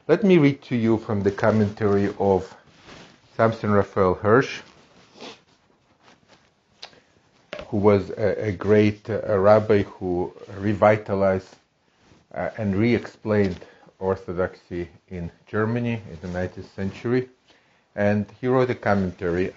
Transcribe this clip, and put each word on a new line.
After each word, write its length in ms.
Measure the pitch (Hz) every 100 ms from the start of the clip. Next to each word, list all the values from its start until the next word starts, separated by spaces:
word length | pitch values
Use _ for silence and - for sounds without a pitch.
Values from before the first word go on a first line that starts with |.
| -
Let 160 | 170
me 160 | 202 180
read 240 | 143 139
to 120 | - 123
you 220 | 113 113
from 240 | - 104
the 80 | 98
commentary 840 | 95 110 107 104 - 104 101 101 -
of 340 | 98 95 87 - _ _ - - - _ _ -
Samson 340 | 113 110 107
Raphael 440 | 104 95 - 95 90
Hirsch, 460 | 104 117 135 - - _ _ _ _ - - - _ _ _ _ _ _ _ _ _ _ _ _ _ _ - _ _ _ _ _ - - -
who 100 | 107
was 320 | 101 101 92
a, 380 | - 107 - 107
a 40 |
great, 540 | 90 98 107 107 104 -
uh, 300 | 101 - 101
rabbi 460 | 98 107 107 104
who 500 | 98 - 92 87 - - - 101
revitalized, 1000 | 101 101 107 107 - 98 98 95 - - _ _ _ _ _ _ _
uh, 160 | - 87 -
and 180 | 104 95
re-explained 840 | 117 113 - - 110 107 98 85 - _ _ -
orthodoxy 880 | 95 95 - 87 90 - - 87 85 - -
in 220 | 92 85 - _
Germany 560 | 110 110 120 120 117 101
in 80 | 80
the 40 | 92
nineteenth 460 | 90 90 - 92
century. 560 | - 98 - 117 127 127 _ _ _ _ _ _ -
And 300 | 104 104 101 -
he 60 | 127
wrote 240 | 131 123
a 40 | 113
commentary 760 | 117 101 95 87 90 85 95